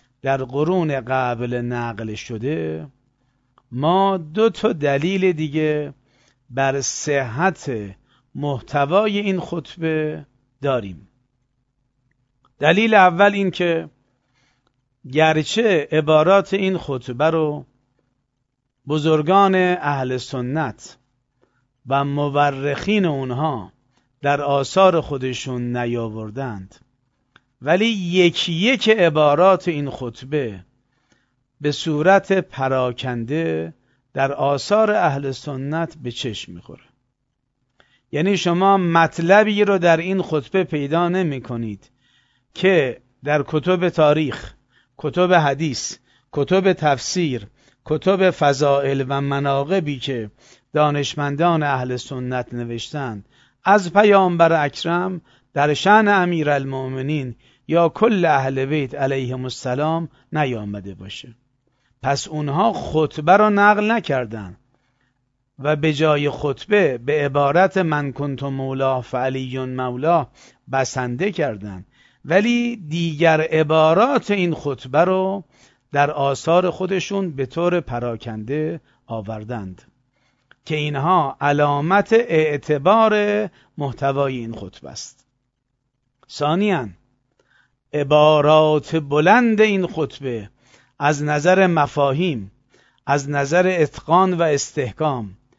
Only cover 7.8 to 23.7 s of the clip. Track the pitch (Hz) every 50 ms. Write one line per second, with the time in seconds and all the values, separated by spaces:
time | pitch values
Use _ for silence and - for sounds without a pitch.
7.8 | 104 98 95 - _ _ _ _ _ _ - 135 143 147 139 120 - - - 147
8.8 | 143 139 165 196 220 220 196 202 208 202 190 180 - - 165 170 151 - - -
9.8 | 165 160 156 156 156 151 156 156 147 - _ _ _ _ _ _ 139 139 135 123
10.8 | 104 98 90 76 - _ _ _ _ _ _ _ _ _ _ _ _ _ _ _
11.8 | _ _ _ _ _ _ _ _ _ _ _ _ _ _ _ - 139 151 175 196
12.8 | 226 226 220 202 185 180 170 170 202 208 202 202 196 190 - - 180 175 165 160
13.8 | 165 151 - _ _ _ _ _ _ _ _ _ _ _ _ _ _ _ _ _
14.8 | _ _ _ _ - 127 123 147 156 160 156 156 151 - - 214 240 220 190 160
15.8 | 143 - - 156 151 151 156 156 156 175 196 196 190 - 190 196 196 190 190 165
16.8 | - - 139 127 117 - 123 120 147 160 165 160 156 151 147 147 135 - _ _
17.8 | _ _ _ _ _ _ _ _ _ _ _ _ _ _ _ _ _ _ _ _
18.8 | _ 131 147 156 147 156 156 151 151 151 185 196 202 190 190 185 185 180 180 175
19.8 | 143 147 143 139 131 127 127 127 - - - 131 123 123 135 160 151 127 107 -
20.8 | - - - _ _ _ _ _ _ _ _ _ _ _ _ _ _ _ _ _
21.8 | _ 123 135 139 143 143 139 147 147 147 139 143 143 143 139 135 135 147 139 -
22.8 | - 190 214 214 196 165 147 135 135 127 120 131 151 160 139 117 92 90